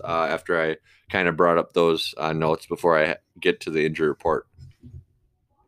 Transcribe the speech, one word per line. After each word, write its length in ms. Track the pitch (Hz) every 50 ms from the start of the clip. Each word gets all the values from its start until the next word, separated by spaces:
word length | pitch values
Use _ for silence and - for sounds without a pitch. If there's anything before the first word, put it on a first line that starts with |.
| -
uh, 240 | 82 85 82 80 71
after 300 | 80 - - - 87 82
I 160 | 80 80 78 - _ _ _ _ _ -
kinda 220 | - 98 90 87
brought 260 | 80 80 90 85 85 85
up 140 | 80 -
those, 420 | - 85 85 82 82 78 - - - -
uh, 140 | 76 80
notes 340 | 80 78 80 78 80 - -
before 320 | - 85 - - 85 82 78
I 180 | 78 82 - - _ _ _ 87
get 180 | - 92 - -
to 80 | - 87
the 160 | 78 78 76
injury 220 | 78 78 76 78 76
report? 380 | 69 _ - 85 76 - - _ _ - - - _ _ - 123 - - - _ _ _ _ _ _ _ _ _ _ _ _